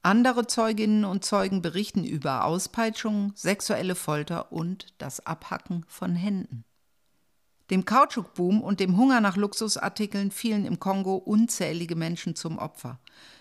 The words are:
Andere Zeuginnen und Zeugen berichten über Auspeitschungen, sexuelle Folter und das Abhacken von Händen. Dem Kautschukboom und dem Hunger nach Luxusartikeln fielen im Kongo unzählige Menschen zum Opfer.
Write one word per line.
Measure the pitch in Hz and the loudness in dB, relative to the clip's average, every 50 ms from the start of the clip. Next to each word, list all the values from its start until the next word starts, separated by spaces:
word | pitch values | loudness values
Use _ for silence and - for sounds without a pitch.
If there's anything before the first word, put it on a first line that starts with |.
Andere | - 180 202 233 247 262 247 240 233 | 4 4 6 6 6 6 4 2 0
Zeuginnen | 240 - - 220 220 220 208 214 214 214 214 214 | 0 0 0 2 2 2 2 2 4 4 4 2
und | 196 180 196 - | 2 -2 -4 -2
Zeugen | - - 202 196 196 196 190 | 0 0 2 2 2 0 0
berichten | 170 170 156 185 214 - - 196 160 | -2 -2 -2 -2 -4 -2 -2 -2 -2
über | - - 151 135 147 135 123 - | -2 -4 -4 -2 -2 0 0 0
Auspeitschungen, | - 160 185 190 - - - 226 220 220 - - 220 214 208 202 202 202 | 0 0 0 -4 -4 -2 -2 -2 -2 -2 -4 -4 -2 -2 0 -2 -2 -6
sexuelle | - - 170 202 202 - - 214 - - 185 180 | -2 0 0 0 0 0 -4 -2 -2 0 -2 -4
Folter | 180 - - 151 147 151 - 170 165 - - | -4 -2 -4 -2 -2 -2 -4 -6 -6 -6 -6
und | - 165 165 170 190 196 - - _ _ | -6 -6 -4 -4 -6 -8 -12 -20 _ _
das | 135 135 - - _ | -12 -12 -12 -10 _
Abhacken | - 165 - - - 180 180 - - 180 175 165 _ | -8 -10 -10 -8 -10 -10 -10 -8 -8 -8 -8 -8 _
von | - - 185 180 175 | -12 -8 -4 -2 -2
Händen. | 175 175 208 202 190 - - - 117 110 _ _ _ _ _ _ _ _ _ _ _ _ _ _ _ _ _ _ _ _ - | -2 0 -2 -2 -2 -4 -8 -12 -14 -14 _ _ _ _ _ _ _ _ _ _ _ _ _ _ _ _ _ _ _ _ -2
Dem | 190 185 185 | -2 -2 0
Kautschukboom | - 214 247 285 285 - 240 180 - _ - 180 180 196 220 | 2 4 4 4 4 2 -6 -8 -6 _ -2 2 2 2 2
und | 269 - 202 185 | 2 0 0 0
dem | 196 185 180 | 2 2 6
Hunger | 190 247 269 262 240 | 6 6 6 6 6
nach | 214 202 170 | 4 2 2
Luxusartikeln | 196 208 202 202 - 220 214 - - - 202 - - 214 202 - 202 196 196 | 2 0 0 -2 -4 -4 -2 -2 -2 -4 -6 -4 -4 -4 -4 -2 -2 -2 -2
fielen | - - - 226 220 208 196 | -4 -2 -2 0 0 0 0
im | - 175 - | -2 -4 -2
Kongo | - 196 190 196 190 185 190 | -2 -2 0 0 0 0 -2
unzählige | 190 - - 208 214 226 233 - - 185 151 156 170 175 165 170 | -2 -2 2 4 4 4 4 2 -2 -2 -2 -2 -4 -4 -4 -2
Menschen | 165 160 165 175 170 - 175 160 | -2 -2 -2 -4 -4 -4 -6 -6
zum | - - 165 160 - | -4 -6 -8 -6 -6
Opfer. | - 156 _ - - 123 127 - _ - _ - - - - - | -8 -8 _ -12 -12 -12 -12 -12 _ -20 _ -20 -20 -20 -20 -20